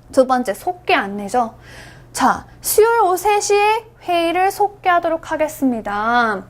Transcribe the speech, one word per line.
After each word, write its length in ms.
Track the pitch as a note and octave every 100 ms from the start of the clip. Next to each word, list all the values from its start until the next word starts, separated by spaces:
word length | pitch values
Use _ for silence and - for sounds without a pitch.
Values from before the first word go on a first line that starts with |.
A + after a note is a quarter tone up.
| -
두 160 | - C4
번째, 260 | B3+ B3+
속개 400 | - F4+ F4+ -
안내죠. 640 | D#4 G3+ G3+ G3 B3 A3+ - - - - - -
자, 320 | - C4 - - -
수요일 400 | - - A4+ A#4
오후 160 | F#4 F4+
세 220 | G4+ G#4
시 160 | G4+ G4+
에 300 | G#4 A4 - -
회의를 480 | - E4+ E4 F4 F#4+
속개하도록 800 | - G4+ - F#4 F4 E4+ D#4+ -
하겠습니다. 1120 | D#4 D4+ - C4 A#3 G#3+ G3+ A3+ A#3+ A#3 F#3+